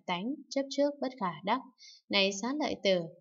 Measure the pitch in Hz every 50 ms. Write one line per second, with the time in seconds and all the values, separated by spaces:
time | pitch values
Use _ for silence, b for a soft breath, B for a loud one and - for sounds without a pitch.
0 | - - 180 175 190 240 294 - - - - 269 269 269 269 - 285 285 285 285
1 | 254 262 262 - 202 180 160 151 - 196 226 262 254 - B B B B B B
2 | B B - 202 196 196 202 196 214 240 277 302 294 - - - - 196 185 180
3 | 170 160 - -